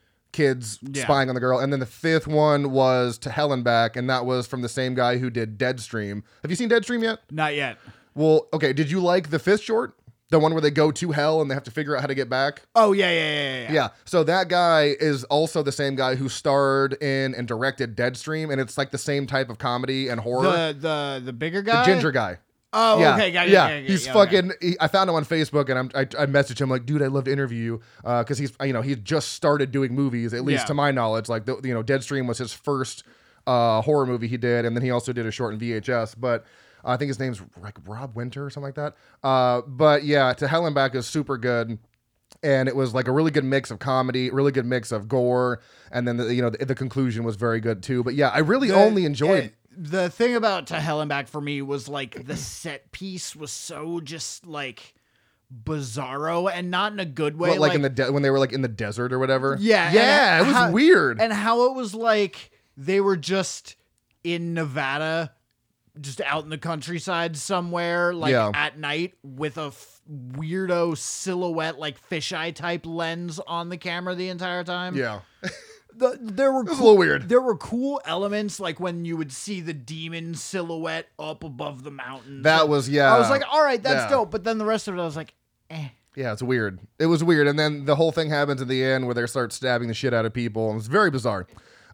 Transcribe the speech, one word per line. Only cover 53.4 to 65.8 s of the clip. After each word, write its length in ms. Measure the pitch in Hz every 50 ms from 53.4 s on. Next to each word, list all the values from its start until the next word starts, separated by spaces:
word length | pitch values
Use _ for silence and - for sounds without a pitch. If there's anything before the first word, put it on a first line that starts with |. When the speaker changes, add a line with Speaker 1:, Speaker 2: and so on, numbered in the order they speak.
| 151 143
Speaker 2:
so 500 | - - - - 165 143 156 165 170 170
just, 460 | 156 131 165 160 - - - - -
like, 480 | 175 156 147 139 131 117 - - - _ _ _ _ _ _ _ _ _ _ _ _ 131 117 110
bizarro, 840 | 143 156 151 139 123 107 143 135 127 131 143 151 160 170 170 180 196 175
and 180 | 175 180 180
not 220 | 180 180 202 214 208
in 80 | 202
a 40 | 190
good 320 | 165 135 135 156 151 151 156
way. 120 | 175 175
Speaker 1:
What, 80 | 165 156
like, 140 | 151 147 143
in 80 | 147 143
Speaker 2:
Like, 120 | 135 131
Speaker 1:
the 80 | 113 135
de-, 60 | 123 139
when 100 | 143 139
they 80 | 139
were, 80 | 135 135
like, 140 | 135 127 -
in 100 | 135 131
the 60 | 120
desert 440 | 110 104 110 101 101 117 123 123 131
or 60 | 127
whatever? 380 | 131 131 135 131 131 135 139 196
Speaker 2:
Yeah, 260 | 202 226 214 196 170
and 80 | 170 165
Speaker 1:
Yeah, 480 | 214 240 262 294 294 269 196 175 160 185
it 40 |
was 80 | 269 277
Speaker 2:
how, 140 | 247 247 220
Speaker 1:
weird. 500 | 165 220 285 320 370 185 160 131 117 110
Speaker 2:
and 120 | 220 226 214
how 380 | 208 202 226 233 233 247 254
it 40 | 269
was 200 | 262 247 208 185
like 560 | 220 226 226 214 208 202 185 - - - - _ _ _ _ _
they 240 | - 135 156 185 196
were 160 | 196 196 190
just 600 | 170 135 160 185 196 185 - - - - - - _ _ _ _ _ _ _ _ _ _
in 300 | 170 170 170 170 170 170
Nevada, 800 | 165 160 147 127 151 143 135 139 147 156 160 160 165 165 143 - _ _ _ _ _ _ _ _ _